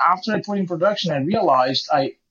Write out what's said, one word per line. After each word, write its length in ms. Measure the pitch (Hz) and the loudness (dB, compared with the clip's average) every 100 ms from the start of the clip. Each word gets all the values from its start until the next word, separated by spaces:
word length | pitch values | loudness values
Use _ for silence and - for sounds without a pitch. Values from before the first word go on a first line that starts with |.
after 300 | 151 185 220 | 2 2 -2
I 80 | 202 | -4
put 160 | 208 202 | -2 -4
in 80 | 180 | -2
production, 460 | 165 196 208 170 | 0 0 0 -2
I 60 | 143 | -2
realized 720 | 147 226 175 127 131 135 - | 0 0 2 2 2 -2 0
I 220 | 175 180 - _ | 0 0 -6 _